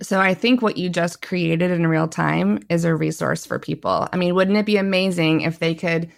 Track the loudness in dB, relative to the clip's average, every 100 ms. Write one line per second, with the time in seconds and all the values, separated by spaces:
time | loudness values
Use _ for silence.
0 | -2 0 2 2 2 2 2 -2 -2 0
1 | -2 -4 -6 -2 0 0 0 2 2 2
2 | 0 -2 0 0 0 0 -2 0 0 0
3 | -2 -2 -4 -4 -4 -8 -6 -6 -2 -2
4 | -2 -2 0 2 2 2 2 2 2 2
5 | 0 2 2 2 0 -2 -2 -2 -2 -2
6 | -4